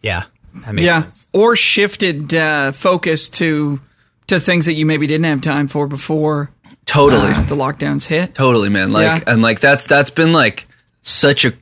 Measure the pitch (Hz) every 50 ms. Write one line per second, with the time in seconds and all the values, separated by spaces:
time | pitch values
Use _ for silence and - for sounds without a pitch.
0 | - 107 92 87 90 _ _ _ _ - - - - 113 104 127 170 175 170 160
1 | 160 - - - - _ - 190 214 233 233 226 - - - 202 202 202 202 -
2 | 202 180 160 143 151 143 160 165 160 156 151 147 139 135 135 - - 185 185 170
3 | - 170 160 151 - - - - 175 160 156 151 151 143 143 135 - _ _ _
4 | _ _ _ _ _ - 190 175 - - 175 175 151 170 160 151 156 156 156 143
5 | 151 143 156 156 170 160 147 135 123 156 143 143 147 139 - 151 143 139 143 135
6 | - - 156 156 151 151 151 147 143 - _ _ _ - - _ _ - - 147
7 | 143 143 127 107 98 - - - - - 143 143 131 135 - - 147 147 143 143
8 | - - 160 160 180 180 - - 135 131 120 110 101 101 101 95 95 98 104 107
9 | - 160 160 165 - - 117 113 113 113 113 - - 139 143 139 - - 143 143
10 | 139 - - 160 160 165 165 160 127 107 - - - _ _ _ _ _ _ _
11 | _ - - - - 143 139 - - 123 - -